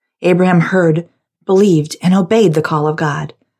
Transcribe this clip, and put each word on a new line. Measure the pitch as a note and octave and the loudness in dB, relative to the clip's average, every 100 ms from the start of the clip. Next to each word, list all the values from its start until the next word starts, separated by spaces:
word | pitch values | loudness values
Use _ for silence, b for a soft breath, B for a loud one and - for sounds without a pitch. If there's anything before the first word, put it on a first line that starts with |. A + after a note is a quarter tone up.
| _ _ | _ _
Abraham | F3 F3+ F#3 F3 | -2 0 2 0
heard, | D#3+ F#3 E3+ D#3+ E3+ _ _ _ - | 0 0 0 -2 -6 _ _ _ -2
believed, | F#3+ G#3 D#3+ D3 - | 2 2 2 -2 -4
and | F3 | 0
obeyed | F#3+ F3+ A3+ G3 | 0 2 2 2
the | D#3 | 0
call | D3+ D#3 D3+ | -2 -2 -2
of | D#3+ | -2
God. | D#3 D3 D3+ - _ | -4 -6 -10 -14 _